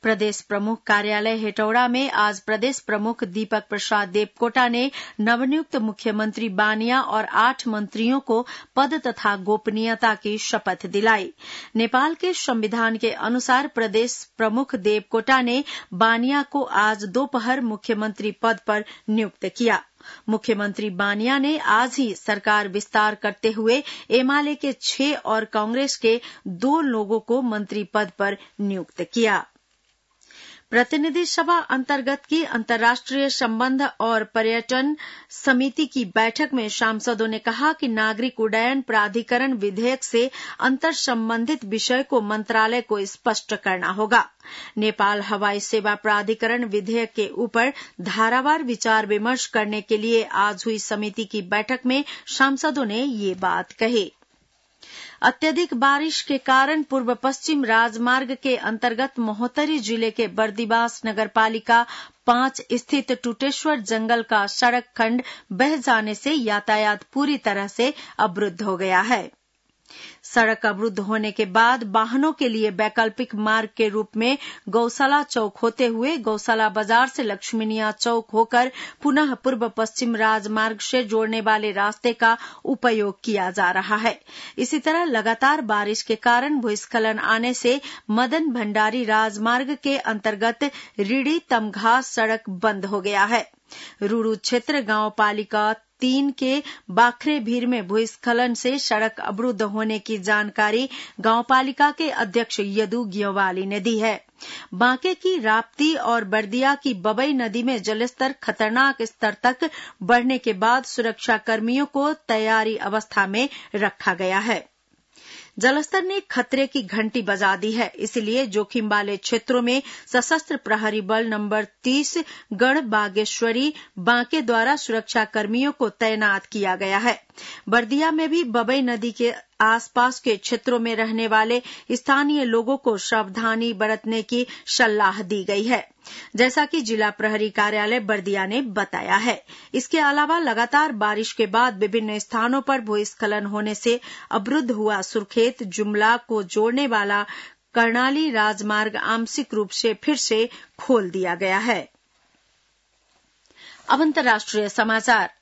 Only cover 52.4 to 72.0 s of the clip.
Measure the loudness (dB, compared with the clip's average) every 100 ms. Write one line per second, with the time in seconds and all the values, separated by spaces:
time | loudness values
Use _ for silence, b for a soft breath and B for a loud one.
52.4 | 2 2 0 0 -2 -2 -2 -2 -4 -2
53.4 | 0 -2 -4 -2 0 0 -2 _ _ _
54.4 | _ _ _ _ B B B B 0 2
55.4 | 0 0 -2 2 4 4 0 -4 -2 -2
56.4 | 4 4 4 2 0 -2 0 0 -2 -2
57.4 | -2 0 4 4 4 2 2 2 0 -4
58.4 | 0 0 -2 -2 -2 0 -4 -2 -4 -2
59.4 | -4 -2 0 -2 -2 -2 -2 0 -2 0
60.4 | -2 0 0 2 0 -2 -6 -2 0 2
61.4 | 2 0 4 4 4 B B _ 2 2
62.4 | 2 -2 -4 -4 0 -2 0 -4 -4 -2
63.4 | -2 -2 0 -2 0 -2 0 0 2 0
64.4 | 0 2 2 2 -4 -2 0 0 -2 B
65.4 | B 0 2 2 2 2 2 -4 -2 0
66.4 | 0 -2 2 2 2 0 -4 -2 0 0
67.4 | 0 -2 -4 0 -2 -2 B B 0 0
68.4 | -4 -4 -4 -2 2 2 2 0 -2 _
69.4 | _ _ _ _ _ B B B -2 2
70.4 | 2 2 -2 -2 -4 -4 -4 -2 -4 -2
71.4 | 0 4 4 4 0 0